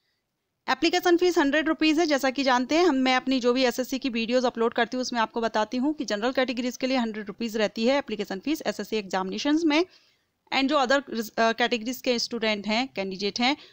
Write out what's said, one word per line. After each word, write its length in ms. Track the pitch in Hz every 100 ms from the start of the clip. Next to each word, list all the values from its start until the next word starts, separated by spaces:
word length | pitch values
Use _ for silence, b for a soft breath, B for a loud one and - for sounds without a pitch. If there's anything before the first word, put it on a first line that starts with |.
| _ _ _ _ _ _ -
एप्लीकेशन 480 | 262 330 359 359 339
फीस 200 | 359 339
हंड्रेड 300 | 277 302 320
रुपीज 320 | 311 311 302
है, 60 | 339
जैसा 240 | 285 269
कि 140 | 254
जानते 320 | 269 247 254 302
हैं 100 | 359
हम, 100 | 262
मैं 200 | 262 254
अपनी 240 | 254 262
जो 140 | 240
भी 100 | 247
एसएससी 360 | 254 233 247 262
की 100 | 277
वीडियोज़ 380 | 226 220 247 240
अपलोड 260 | 233 226
करती 240 | 240 226 254
हूँ 40 |
उसमें 180 | 247 240
आपको 220 | 220 240
बताती 360 | 226 220 214 254
हूँ 160 | 277
कि 120 | 302 233
जनरल 260 | 208 240
कैटेगरीज 460 | 269 254 247 247 -
के 100 | 262
लिए 100 | 262
हंड्रेड 300 | 226 208 208
रुपीज 300 | 190 233 214
रहती 280 | 202 - 226
है 120 | 277
एप्लीकेशन 420 | 269 208 202 196
फीस 240 | 269 320 -
एसएससी 300 | - 202 220
एग्जामिनेशंस 680 | 190 190 190 202 285 302 339
में, 200 | 294 370 b b b b _ - 262
and 140 | 269
जो 80 | 294
other, 420 | 254 277 - 226
अ, 320 | 220 - 226
कैटेगरीज 500 | 226 240 240 220 247
के 180 | 262 233
स्टूडेंट 480 | - 240 220 208 202
हैं, 220 | 220 262 -
कैंडिडेट 440 | 196 190 202 196
हैं, 180 | 247 294 B